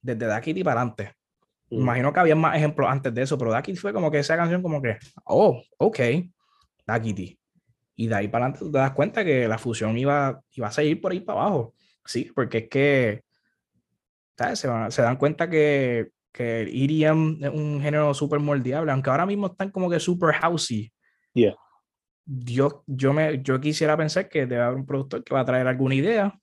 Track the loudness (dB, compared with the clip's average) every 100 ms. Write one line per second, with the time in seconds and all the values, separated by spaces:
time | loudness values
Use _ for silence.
0 | -6 -4 -2 -2 -2 -2 0 0 0 -4
1 | -12 _ _ _ _ _ _ -2 0 2
2 | 2 4 4 6 4 2 0 2 0 0
3 | -2 -2 -2 -2 0 0 -2 -6 -4 -2
4 | 0 0 0 0 0 0 -2 -2 -2 -6
5 | -10 -20 0 4 4 2 -8 _ 0 2
6 | 0 0 -2 _ _ _ _ _ -4 -2
7 | -2 -6 -8 -14 _ _ _ _ _ -8
8 | -4 -2 -2 -2 -2 -4 -4 0 0 0
9 | -2 0 0 2 2 -2 -4 -4 -2 0
10 | 0 2 0 -4 _ -8 -6 0 0 0
11 | -2 -4 -4 -2 0 0 -4 _ _ _
12 | -8 -6 -6 -4 -2 -2 -2 0 4 4
13 | 2 -2 _ _ _ _ _ _ _ _
14 | _ _ _ _ -4 -4 -4 -2 -4 2
15 | 2 4 0 0 0 4 4 4 2 0
16 | -4 _ _ -6 -4 -2 -4 0 0 4
17 | 4 4 2 0 -4 -4 -4 -2 0 2
18 | 2 0 -2 -2 0 0 0 -2 0 0
19 | 2 0 0 -2 -4 -4 -8 -4 -2 0
20 | 0 2 2 2 0 0 -2 -6 -6 _
21 | _ _ _ 2 2 2 _ _ _ _
22 | _ _ -12 -10 -4 0 0 0 -10 -2
23 | 0 2 0 -2 -2 -2 0 0 0 2
24 | 0 -2 -2 -2 -2 0 0 -2 -4 -4
25 | -4 -8 -2 -2 2 0 0 0 0 2
26 | 2 2 0 -4